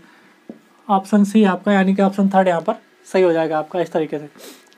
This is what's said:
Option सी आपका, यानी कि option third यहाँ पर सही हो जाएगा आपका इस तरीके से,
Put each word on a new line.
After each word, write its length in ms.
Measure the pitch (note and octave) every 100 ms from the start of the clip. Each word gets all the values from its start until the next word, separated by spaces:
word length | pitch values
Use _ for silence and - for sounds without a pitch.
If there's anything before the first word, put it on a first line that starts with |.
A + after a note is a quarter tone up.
| - _ _ _ - - _ _ -
Option 360 | G3 G3 G#3
सी 200 | G3+ A3 G3+
आपका, 280 | F3+ -
यानी 220 | G3+ F#3+ G3
कि 60 |
option 280 | G3 G3 G3
third 180 | F#3+ F#3
यहाँ 140 | F3
पर 140 | E3 B3 _ _ -
सही 160 | F#3+
हो 80 | F3+
जाएगा 240 | E3 D#3+ D#3
आपका 220 | D3+ F#3
इस 100 | E3+
तरीके 280 | F3 D3+ D3+
से, 100 | D3 - - - _